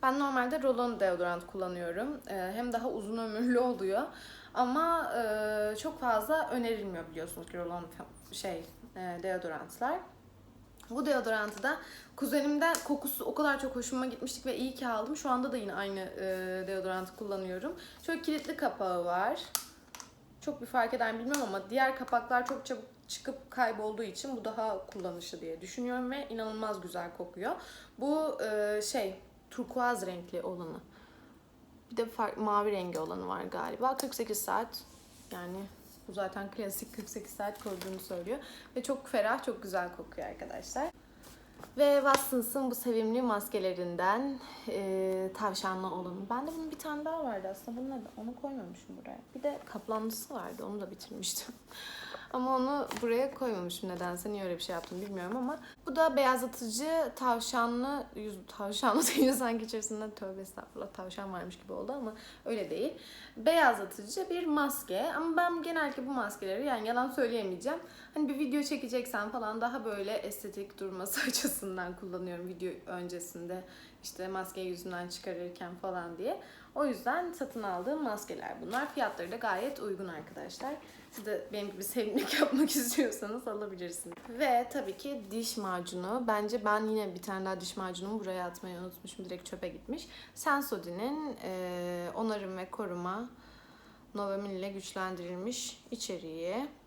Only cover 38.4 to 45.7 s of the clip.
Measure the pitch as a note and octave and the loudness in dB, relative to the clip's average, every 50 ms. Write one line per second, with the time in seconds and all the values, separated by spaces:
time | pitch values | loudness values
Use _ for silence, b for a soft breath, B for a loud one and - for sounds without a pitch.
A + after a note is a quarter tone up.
38.4 | B B B B B B B B3+ B3 - C#4 C4+ - - - A#3 G3+ G#3+ A#3+ C4+ | B B B B B B B -6 0 0 -2 -2 -2 0 2 4 4 4 4 2
39.4 | - - A3 - - G3 F#3 F#3+ F3+ F3 F3 - E3 - - - D3 G#2 - - | 0 -2 -4 -4 -6 -2 0 0 0 0 -4 -10 -12 -12 -8 -8 -8 -8 -6 -8
40.4 | - - - - - - - B3+ C#4+ E4+ - - - - - B B B B B | -8 -8 -8 -8 -8 -4 -2 -2 -2 -2 -4 -8 -20 -20 -20 B B B B B
41.4 | B B B B - - - - D4 C#4+ C#4+ C#4+ C4+ C#4+ C#4 C4+ C4+ - C4+ B3 | B B B B -16 -10 4 6 8 10 10 8 8 8 8 8 6 4 2 2
42.4 | A3+ A#3 - C#4 C4+ B3+ A#3+ - - B3 A#3 A3+ A3 A3 A3+ B3 B3+ A#3+ G#3+ G3+ | 2 2 0 0 0 0 0 0 0 2 4 4 4 4 4 4 4 4 4 2
43.4 | G3+ - - G#3 F#3+ F#3 F3+ F3 F3+ F3 F3 F3 F3+ F#3 G3+ A#3 C4+ C#4 C4+ B3+ | 2 0 0 2 2 2 2 0 -2 -2 0 2 4 6 6 4 4 0 -2 -4
44.4 | B B B B B B - F#3+ G3 F#3+ F#3+ F#3+ F#3+ F#3+ F#3+ F#3 F#3+ F#3+ F#3+ - | B B B B B B -2 -2 0 2 2 2 2 2 2 2 0 -2 -2 0
45.4 | G#3+ G#3 F#3+ G3 - F#3+ | 0 0 0 2 0 0